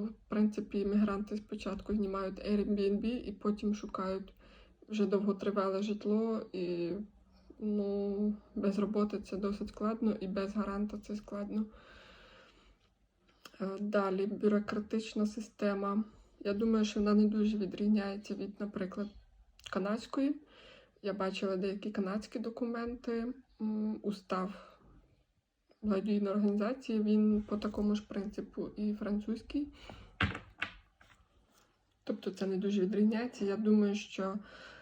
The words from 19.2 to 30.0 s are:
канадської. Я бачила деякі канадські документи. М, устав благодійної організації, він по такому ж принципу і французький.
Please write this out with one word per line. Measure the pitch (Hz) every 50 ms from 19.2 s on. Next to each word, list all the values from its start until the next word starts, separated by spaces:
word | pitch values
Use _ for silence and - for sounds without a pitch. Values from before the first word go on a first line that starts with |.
| - - - - - - _ - - -
канадської. | - 196 190 196 214 247 - - - 285 269 285 294 - - - - - - - - - - _ _ _
Я | - 202
бачила | 190 202 190 190 190 - - 190 190
деякі | 185 190 196 190 202 - 214
канадські | 208 220 196 185 196 214 214 - - 254
документи. | 220 233 226 - 254 233 233 233 233 240 240 240 - - 233 233 226 247 262 - - _ _ -
М, | 220 214 214 214 214 214 214 -
устав | - 202 202 190 - - 190 185 185 196 196 - - - - - - - - - - _ _ _ _ _ _ _ _ _ _ _ _ _ _ _
благодійної | - 214 196 190 202 214 208 208 202 196 190
організації, | 208 208 202 202 208 202 220 262 269 - - 226 214
він | 214 208 214 214 214 214 214 208
по | 208 - 208
такому | 208 - 214 208 - 208 208 208
ж | 208 - -
принципу | - 202 196 202 - - - - - - 190 - -
і | - 208 208 208
французький. | 208 214 196 208 208 208 - 226 247 - - - 285 294 285 - - - - - -